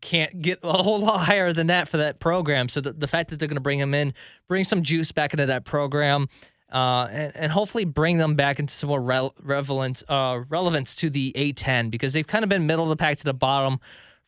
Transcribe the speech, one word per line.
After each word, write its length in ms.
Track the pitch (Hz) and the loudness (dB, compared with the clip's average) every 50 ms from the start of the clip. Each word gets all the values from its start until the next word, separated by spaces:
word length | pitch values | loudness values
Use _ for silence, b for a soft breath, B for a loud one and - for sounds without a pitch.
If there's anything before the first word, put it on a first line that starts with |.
| - | -6
can't 400 | - 170 165 156 156 - 180 151 | -2 0 0 0 0 -4 -4 -2
get 160 | 175 180 - - | -2 -2 -2 -2
a 200 | 170 160 185 180 | 0 2 2 4
whole 160 | 202 214 208 | 4 2 2
lot 220 | 196 214 214 185 | 4 2 2 4
higher 340 | 170 165 202 202 185 175 165 | 4 4 4 4 4 2 2
than 140 | 165 165 165 | 2 2 4
that 200 | 180 180 160 - | 4 2 2 2
for 80 | - | 0
that 240 | 156 151 151 - - | 0 0 0 -2 -2
program. 480 | - 165 170 185 170 147 143 131 123 120 | 0 0 2 2 2 2 2 0 0 0
So 140 | - 151 135 | -2 -4 -4
the, 100 | 139 117 | -4 -6
the 140 | 156 147 | -4 -4
fact 240 | 135 - 165 165 - | -2 0 -2 -2 -2
that 80 | 165 147 | -6 -6
they're 100 | 160 147 | -4 -4
gonna 140 | 151 143 135 | -4 -2 -2
bring 160 | 143 139 139 | -2 -2 0
him 160 | 139 139 139 | 0 0 0
in, 180 | 143 147 143 131 B B B B B B - | 0 0 -2 -4 B B B B B B -2
bring 160 | 180 190 190 | -2 0 0
some 180 | - 214 180 165 | 0 0 0 0
juice 280 | 131 165 165 160 - | 0 0 0 0 -2
back 220 | - - 147 143 - | 0 -2 -2 0 0
into 140 | 151 139 | 0 0
that 180 | 131 131 123 - | 0 0 -2 -4
program, 640 | - - 147 143 139 139 147 147 143 143 143 139 131 B B B B B B B B | -4 -2 -2 0 0 0 0 2 2 2 2 0 -2 B B B B B B B B
uh, 380 | - 131 127 127 127 123 123 104 | -2 0 0 2 2 0 0 -2
and, 240 | 104 147 151 143 - | -4 -8 -8 -8 -6
and 160 | - 160 151 151 | -4 -2 0 0
hopefully 340 | 196 214 - - 233 202 | 0 0 -2 -2 -2 -2
bring 320 | 165 139 147 160 170 175 165 | -2 0 0 2 2 2 2
them 160 | 160 156 151 | 2 2 2
back 240 | 143 139 139 139 135 | 2 2 2 2 0
into 160 | 151 135 - | -4 -6 -6
some 140 | - - 143 | -6 -4 -2
more 100 | 147 139 | -2 -2
rel-, 340 | 123 123 127 131 131 135 - - - | 0 0 0 0 0 -2 -6 -8 -6
relevance, 640 | 139 139 139 139 135 139 135 131 131 127 - - - | -4 -2 -2 -2 -2 -2 -2 -2 -4 -4 -6 -6 -2
uh, 300 | 147 139 135 127 127 120 120 135 | -2 0 0 0 -2 -4 -6 -4
relevance 440 | 156 170 185 175 165 147 127 - - | -2 0 0 2 0 0 -2 -4 -4
to 120 | - - 160 | -4 -4 -2
the 240 | 139 143 135 131 - | -2 -2 -2 -2 -2
A 180 | 131 147 143 139 | -2 -2 -2 -2
ten, 360 | - - 139 131 123 117 113 | -4 -2 0 0 0 0 -2
because 240 | 107 117 - 131 131 | -2 -4 -2 -2 -2
they've 160 | 160 151 - | -2 -2 0
kinda 180 | - 220 226 | 0 0 2
been 200 | 196 202 190 165 | 2 2 2 2
middle 180 | 151 160 160 165 | 2 2 2 2
of 60 | 160 | 0
the 60 | 156 | 0
pack 200 | 151 165 151 143 | 0 0 0 0
to 80 | - - | -2 -2
the 80 | 147 131 | -4 -2
bottom 480 | 127 - 131 135 139 135 135 131 127 B B B B B B B B B | 0 2 2 2 2 2 2 0 -2 B B B B B B B B B